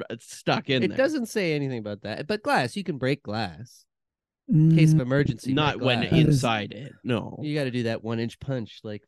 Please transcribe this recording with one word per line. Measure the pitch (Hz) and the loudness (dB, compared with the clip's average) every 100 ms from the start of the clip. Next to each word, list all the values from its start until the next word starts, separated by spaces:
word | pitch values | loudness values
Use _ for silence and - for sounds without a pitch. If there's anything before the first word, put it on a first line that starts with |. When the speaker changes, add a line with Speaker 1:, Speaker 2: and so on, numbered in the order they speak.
| - 117 | -10 -12
Speaker 1:
stuck | - - - 127 - | -14 -8 -2 -2 0
in | 131 | 0
Speaker 2:
It | - | 0
Speaker 1:
there. | - | 0
Speaker 2:
doesn't | 269 311 226 | 0 0 -4
say | 220 175 | -2 -2
anything | 151 139 123 | 0 -2 -4
about | 104 104 | -6 -8
that. | 101 110 151 | -8 -8 -4
But | 214 | -4
glass, | 285 254 123 - | 0 0 0 -4
you | |
can | - 143 | -6 -4
break | 131 147 | -2 -2
glass. | 110 107 101 85 120 - _ _ _ _ _ _ - | -4 -4 -6 -8 -18 -20 _ _ _ _ _ _ 2
In | 165 160 160 | 6 6 8
case | 156 | 6
of | 156 | 6
Speaker 3:
Mm. | |
Speaker 2:
emergency, | 123 139 147 117 123 | 4 2 2 -2 -2
Speaker 1:
Not | 135 147 110 | 0 0 0
Speaker 2:
break | 131 | 0
Speaker 1:
when | 120 | 0
Speaker 2:
glass. | 120 | 4
Speaker 3:
That | 160 | 4
is | 156 | 6
Speaker 1:
inside | 143 123 110 104 | 4 2 -2 -4
it. | - 139 - | -10 -16 -10
No. | 117 117 - - | -4 -2 -4 -8
Speaker 2:
You | 147 151 | -6 -4
gotta | 135 | -4
do | 123 | -2
that | 113 113 | -4 -4
one | 110 113 | -4 -4
inch | 117 - | -6 -8
punch, | - 131 104 - | -6 -6 -6 -12
like, | 110 104 | -14 -14